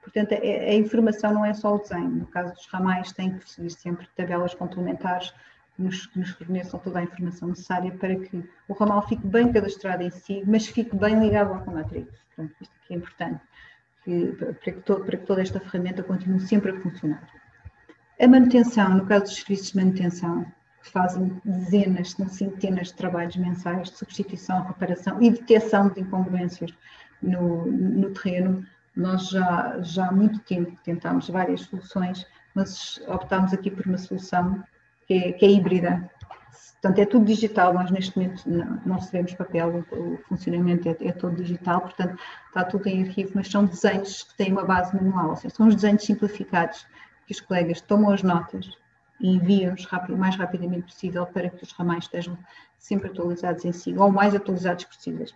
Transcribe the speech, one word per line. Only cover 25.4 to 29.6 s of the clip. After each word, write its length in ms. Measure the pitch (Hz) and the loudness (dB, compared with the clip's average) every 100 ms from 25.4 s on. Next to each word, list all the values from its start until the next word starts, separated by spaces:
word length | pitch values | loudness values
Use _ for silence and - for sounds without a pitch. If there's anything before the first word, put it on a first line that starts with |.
| - 220 - 202 202 | 6 6 6 4 4
de 140 | 190 | 2
incongruências 720 | 185 185 180 180 180 - 170 - - - - _ | -4 -2 0 0 -2 -6 -10 -12 -20 -20 -20 _
no, 440 | 185 180 175 170 170 | -2 0 0 0 0
no 440 | 196 185 196 196 | 0 2 2 0
terreno, 560 | - 190 180 185 185 - _ _ | 0 -4 0 0 0 -4 _ _
nós 360 | - 180 185 185 | -4 -2 -2 -2
já, 500 | 190 180 175 | 0 2 2